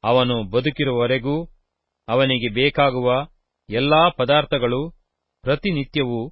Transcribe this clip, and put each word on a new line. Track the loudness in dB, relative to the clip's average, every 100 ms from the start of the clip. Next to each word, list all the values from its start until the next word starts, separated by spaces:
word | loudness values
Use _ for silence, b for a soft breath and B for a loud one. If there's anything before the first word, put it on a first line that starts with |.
ಅವನು | 2 2 2 -2 -2
ಬದುಕಿರುವವರೆಗೂ | -2 -2 -2 -2 0 0 0 -2 -4 -6 _ _ _ _ _ -2
ಅವನಿಗೆ | 0 2 0 -2
ಬೇಕಾಗುವ | 0 0 2 0 2 0 0 -4 _ _ _ _
ಎಲ್ಲಾ | -2 2 4 4
ಪದಾರ್ಥಗಳು | 2 0 2 2 -2 0 -2 -4 -12 _ _ _ _
ಪ್ರತಿನಿತ್ಯವೂ | -4 -2 0 -2 -4 -4 -2 -4 -6